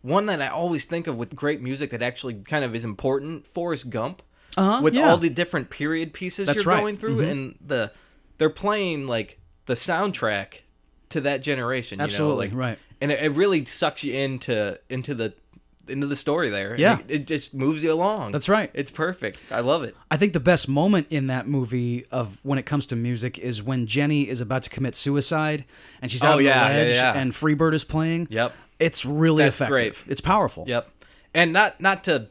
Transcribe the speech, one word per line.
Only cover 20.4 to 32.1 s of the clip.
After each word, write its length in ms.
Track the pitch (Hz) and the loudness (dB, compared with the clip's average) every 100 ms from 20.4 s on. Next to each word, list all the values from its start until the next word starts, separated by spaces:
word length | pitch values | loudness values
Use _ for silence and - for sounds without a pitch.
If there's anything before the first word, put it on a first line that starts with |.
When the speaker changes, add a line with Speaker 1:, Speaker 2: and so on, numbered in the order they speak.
| 123 175 - | 4 4 2
Speaker 2:
moment 380 | 143 180 202 147 | 2 4 4 2
in 180 | 151 131 | -2 -2
that 200 | 127 117 | -2 0
movie 580 | 143 123 123 120 120 - | -2 0 -2 -2 -4 -4
of 280 | 127 113 95 | -6 -6 -8
when 140 | 135 135 | -4 -2
it 60 | 127 | 0
comes 200 | 147 - | -2 -2
to 80 | 120 | -2
music 420 | 117 123 120 - | -2 -2 -4 -6
is 220 | 123 110 | -6 -6
when 260 | 104 131 113 | -4 -2 0
Jenny 420 | 123 143 151 135 | 0 2 2 0
is 100 | 123 | -2
about 220 | 113 131 | -2 -4
to 60 | - | -4
commit 260 | - 135 - | -4 -4 -2
suicide 720 | 143 143 135 156 151 151 131 - - - | 0 0 0 0 0 -4 -8 -20 -20 -12
and 80 | 123 | -6
she's 120 | 123 | 2
out 120 | 147 151 | 4 6
Speaker 1:
Oh, 20 | |
Speaker 2:
on 60 | |
Speaker 1:
yeah, 240 | 139 131 117 | 6 6 6
Speaker 2:
the 40 | 143 | 4
Speaker 1:
yeah, 80 | |
Speaker 2:
ledge 100 | 123 | 4
Speaker 1:
yeah. 200 | 123 127 139 | 4 4 2
Speaker 2:
and 160 | 131 | -2
Freebird 400 | 113 151 147 160 | 0 0 2 2
is 100 | 156 | 2
playing. 440 | - 156 160 165 170 | 0 -2 0 -2 -2
Speaker 1:
Yep. 240 | 110 120 - - _ | -2 -2 -4 -20 _
Speaker 2:
It's 240 | 127 - 127 | 0 0 -2
really 380 | 147 165 156 | 2 4 6
Speaker 1:
That's 120 | 147 - | 4 2
Speaker 2:
effective. 460 | 135 135 110 - - | 0 2 0 -4 -8
Speaker 1:
great. 60 | |
Speaker 2:
It's 100 | 139 | -6
powerful. 440 | 143 208 175 - 131 | 2 2 2 -4 -4
Speaker 1:
Yep. 220 | 120 - _ - _ _ | -4 -4 _ -20 _ _
And 180 | 160 170 | 2 4
not, 280 | 175 208 - | 4 2 2
not 220 | 185 190 | 0 0
to 220 | - | 0